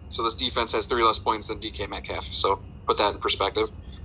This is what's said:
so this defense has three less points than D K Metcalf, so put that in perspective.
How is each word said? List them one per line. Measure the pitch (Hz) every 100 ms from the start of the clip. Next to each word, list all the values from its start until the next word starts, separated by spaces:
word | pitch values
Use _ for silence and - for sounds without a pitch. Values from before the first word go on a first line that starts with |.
| -
so | -
this | 120 -
defense | 127 123 113
has | 120 98
three | 123
less | 113 107
points | 120 110 104
than | 107
D | 110
K | 104 98
Metcalf, | 95 - 90 -
so | - 98 98 - - -
put | 113
that | 104 95
in |
perspective. | 104 - 98 107 110 - - -